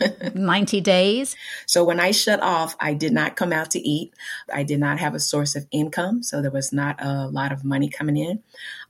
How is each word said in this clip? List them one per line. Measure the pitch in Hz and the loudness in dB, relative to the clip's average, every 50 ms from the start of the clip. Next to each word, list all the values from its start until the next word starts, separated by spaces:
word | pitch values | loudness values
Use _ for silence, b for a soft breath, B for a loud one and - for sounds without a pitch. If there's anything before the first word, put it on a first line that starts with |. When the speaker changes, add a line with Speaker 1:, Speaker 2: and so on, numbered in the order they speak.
| 220 202 214 | 0 0 -2
Speaker 1:
<laughs> | - - 180 - | -4 -6 -6 -2
ninety | 185 196 180 175 202 202 - - 202 | 0 2 2 4 4 4 2 2 2
days? | 170 208 185 185 185 196 208 247 277 - B B B B B B B | 4 6 6 6 6 4 2 0 -2 -4 B B B B B B B
Speaker 2:
So | - - 175 | 2 4 4
when | 175 170 170 170 | 4 4 4 4
I | 175 190 | 2 2
shut | 214 208 - 220 208 - | 2 2 4 2 2 4
off, | - - 180 165 160 160 - - | 4 2 2 2 0 -2 -4 -4
I | - 156 147 | -2 -2 -2
did | 147 156 156 | 0 0 2
not | 156 156 151 - - | 2 2 2 0 -2
come | - 185 175 | -2 0 0
out | 165 156 160 160 | 0 0 0 -2
to | - 185 | -2 -2
eat. | - 147 147 156 170 - B B B B B B B - | 0 0 0 0 -2 -6 B B B B B B B -6
I | - 143 | -4 -4
did | 143 143 147 143 | -2 0 0 2
not | 147 143 147 143 | 2 2 0 0
have | - 147 - | -2 -2 -2
a | 147 | -4
source | - - - 147 147 147 - | -4 -2 0 0 0 -2 -4
of | 143 143 - | -6 -6 -4
income, | - 151 151 156 - - 175 185 226 240 | -2 -2 -2 0 -2 -2 -2 0 -2 -2
so | 240 - - 147 | -2 -4 -4 -2
there | 139 139 | -2 -2
was | 135 139 135 - | -2 -4 -4 -2
not | - 139 143 143 143 - | -2 -2 -2 -2 -4 -4
a | - 139 139 139 135 | -4 -4 -2 -2 -4
lot | 135 143 139 135 139 | -4 -4 -4 -4 -4
of | 143 139 135 | -4 -4 -4
money | 139 139 135 143 147 | -2 0 0 0 -2
coming | - - 151 151 147 | -4 -4 -2 0 0
in. | 151 156 170 185 214 B B B B B B B B B | 0 0 -2 -4 -6 B B B B B B B B B